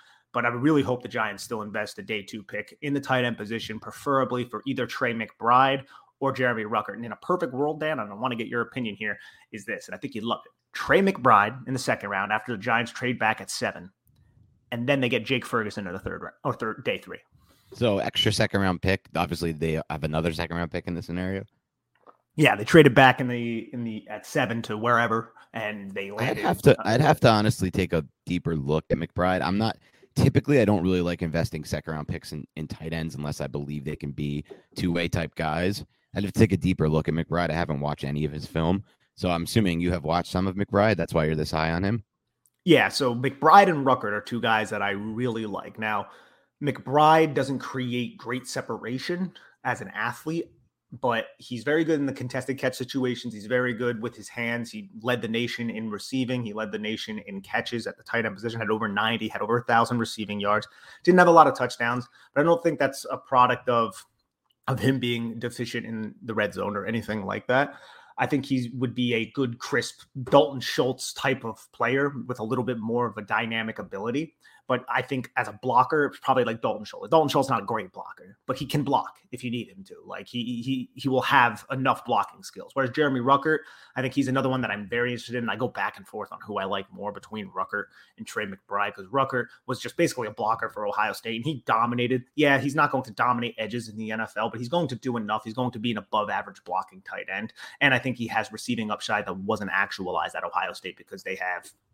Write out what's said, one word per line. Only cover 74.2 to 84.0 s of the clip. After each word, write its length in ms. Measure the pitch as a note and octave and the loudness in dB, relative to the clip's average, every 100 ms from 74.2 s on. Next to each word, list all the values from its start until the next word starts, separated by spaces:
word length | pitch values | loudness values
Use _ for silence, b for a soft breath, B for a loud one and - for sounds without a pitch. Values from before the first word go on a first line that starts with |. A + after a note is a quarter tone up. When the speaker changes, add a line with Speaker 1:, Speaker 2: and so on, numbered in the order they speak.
| D#3+ _ b b b | -6 _ b b b
Speaker 1:
But 160 | B2 - | -2 0
I 140 | B2+ | -2
think 300 | B2+ C3 B2 - | -2 -4 -4 -4
as 120 | A#2+ | -4
a 100 | G#2 | -4
blocker, 420 | B2+ A#2+ B2+ D#3 | 2 4 4 4
it's 160 | C#3+ - | 0 -2
probably 240 | - B2+ | 0 2
like 180 | A#2 A2+ | 2 0
Dalton 220 | A#2+ G#2 | -2 -4
Schultz. 240 | G#2 - G2+ | -8 -10 2
Dalton 200 | D#3+ D3 | 4 4
Schultz 180 | C#3+ C3+ | 2 2
is 40 | |
not 120 | A#2 | 0
a 40 | G2+ | -2
great 240 | A2+ F#2 | -4 -6
blocker, 460 | F#2+ - - F#2 - - | -12 -16 -16 -20 -16 -8
but 100 | B2+ | -6
he 100 | D3 | -2
can 180 | D3 | -2
block 320 | C#3+ C3 - - _ | 2 2 0 -10 _
if 100 | B2+ | -10
you 80 | B2 | -6
need 160 | A#2+ - | -6 -6
him 160 | F#2+ | -14
to. 140 | F#2+ F2+ F#2+ | -20 -18 -14
Like, 220 | F#2 G2 | -14 -10
he, 340 | A#2+ A#2 A#2 | -6 -4 -4
he, 280 | B2 C3+ B2 | -4 -4 -6
he 140 | - C3+ | -6 0
will 140 | B2+ | 2
have 440 | B2 C#3+ A#2+ G#2+ - | 6 6 6 2 -6
enough 320 | C3 C3 A#2 | -2 0 0
blocking 400 | - A2 F#2+ - | 0 0 -2 -6
skills. 260 | - F#2+ - | -18 -16 -8
Whereas 180 | C3+ C3 | -2 -2
Jeremy 260 | D3+ D3 C3 | 2 0 2
Ruckert, 400 | B2 C#3 D#3 D3+ - B B | 4 4 4 0 -2 B B
I 40 | C3 | -4